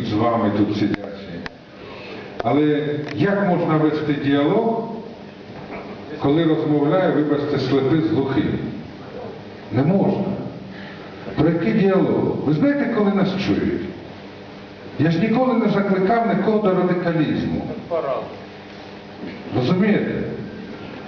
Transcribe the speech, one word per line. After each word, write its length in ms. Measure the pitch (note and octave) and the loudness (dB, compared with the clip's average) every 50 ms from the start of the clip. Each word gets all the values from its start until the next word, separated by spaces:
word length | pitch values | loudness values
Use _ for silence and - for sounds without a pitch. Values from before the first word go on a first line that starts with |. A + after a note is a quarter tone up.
| G#2 G#2+ | 0 0
з 40 | G#2 | 0
вами 380 | G#2 A2+ A#2 A#2 A2+ G#2+ G2+ G#2 G#2 | 2 2 2 2 2 2 2 2 2
тут 200 | G2+ G#2 G#2 G#2 | 2 2 2 0
сидячі. 240 | G#2+ F#2 - - - - - - - F2 E2+ E2+ - - - - - - - - - - - - - - - - - - - - - | 0 0 0 -2 -4 -8 -10 -10 -12 -12 -10 -10 -10 -12 -14 -16 -20 -20 -20 -18 -16 -16 -14 -14 -14 -12 -12 -12 -12 -12 -10 -4 -2
Але 440 | - C#3 D3 D3+ D3+ D3 C#3+ D3+ D3 D3 C3 - - - | 2 4 4 4 4 4 2 0 -2 -2 -4 -4 -4 0
як 340 | D3+ F3+ G3+ G3 G3+ G3 F3+ | 2 2 2 4 2 2 2
можна 280 | F3 D#3 D#3 D3+ D#3 D3 | 2 2 2 2 4 4
вести 380 | D3+ D3+ D3+ - - D3 C#3+ - C3+ | 4 4 2 2 0 0 0 0 2
діалог, 580 | C#3 C#3+ C#3+ C#3+ D#3+ G3 A3 A3+ A3+ A3 - - - - - - - - - - - - - - - - - - - - - - - - - - - D3+ D3+ | 2 4 4 4 4 4 4 2 2 0 0 -2 -4 -6 -10 -10 -12 -14 -16 -16 -16 -16 -16 -16 -16 -14 -14 -12 -12 -12 -12 -12 -12 -12 -14 -12 -12 -8 -2
коли 240 | D3 C#3 D3 E3 E3+ | 0 2 4 4 4
розмовляє, 680 | D#3 D#3 - - D3+ D3+ C#3+ C#3+ D3+ F3 F#3 F#3 E3 | 4 4 2 2 2 2 4 4 4 4 4 4 4
вибачте, 480 | C3 C#3+ D3+ C#3+ C#3+ C#3+ - - C3 B2 | 4 2 2 2 2 0 0 0 0 0
слепий 420 | B2 - C#3 C3+ - - D#3 D#3 | 2 2 2 4 4 4 4 4
з 60 | D#3 - | 4 2
глухим? 520 | - C3+ - - - D#3+ - - - - - A#2 - - - - - - - - - - - - - - - - - - - - | 2 2 2 2 2 0 0 0 0 -2 -4 -6 -8 -8 -12 -14 -14 -16 -14 -14 -14 -12 -12 -12 -14 -14 -14 -16 -16 -16 -10 -4
Не 120 | G#2 B2 C#3+ | -2 0 2
можна. 400 | E3 G3 F#3+ - - - - - - - - - - - - - - - - - - - - - - - - - - - | 4 4 4 4 2 0 0 -2 -2 -4 -6 -6 -8 -10 -12 -14 -14 -14 -14 -14 -14 -14 -14 -14 -14 -14 -14 -12 -8 -2
Про 140 | - E3 E3+ | 2 2 4
який 240 | E3 - A3 A3 - | 4 2 2 2 4
діалог? 720 | - F#3 G3 F#3+ F3+ D#3 - - - - - - - - | 4 4 6 6 4 4 4 2 2 2 0 0 0 0
Ви 80 | C3+ D#3 | 2 2
знаєте, 400 | - C#4+ C#4+ C#4+ C#4+ A#3 A#3+ A3+ G#3+ | 4 4 4 4 2 0 0 2 2
коли 160 | G3+ G3+ G3+ | 2 2 4
нас 160 | G3 E3 - - - - | 2 2 2 0 0 0
чують? 360 | - - - - - - - - - - - - - - - - - - - - - - - - - - - - - - - | 0 0 2 2 0 0 -2 -4 -6 -8 -10 -12 -14 -16 -16 -16 -16 -16 -16 -16 -16 -16 -16 -16 -16 -16 -16 -16 -10 -4 0
Я 120 | D3 E3 | 0 2
ж 80 | E3 - | 2 2
ніколи 340 | A3 A3 A3+ B3+ C4 B3 A3+ | 2 2 2 2 2 2 2
не 160 | A3+ G#3+ G3+ | 2 2 2
закликав 680 | G3 G3+ F#3+ F#3+ F#3 F#3 F#3 G3 A#3 A#3 A3+ F#3+ F3 - | 2 2 2 2 2 2 2 2 4 2 2 2 2 0
нікого 220 | - A3 G#3+ G#3 | 2 2 2 2
до 140 | - F#3 F#3 | 4 2 2
радикалізму. 880 | F3 F3+ F3+ E3+ - - E3+ D#3+ D#3+ D3 A#2 G#2 - - - - - - A#2 - - - - E3+ E3 D3+ C#3 B2+ A2 F#2 F2+ - - - - - - - - - - - - - - - - - - - - - - - - - | 4 2 2 2 0 0 0 2 2 2 2 0 0 0 -2 -2 -2 -4 -4 -8 -8 -8 -4 -4 -2 -2 -2 -4 -4 -6 -8 -10 -14 -14 -16 -16 -16 -16 -16 -16 -16 -16 -16 -16 -16 -16 -16 -14 -12 -12 -12 -12 -12 -10 -6 -2
Розумієте? 560 | B2 B2+ F3 F3+ F3+ G#3+ G#3 G#3 D#3+ - - - - - - - - - - - - - - - - - - - - - | 0 2 2 4 4 4 4 4 2 2 0 -2 -4 -4 -4 -6 -8 -8 -10 -10 -12 -12 -12 -12 -12 -12 -12 -12 -12 -12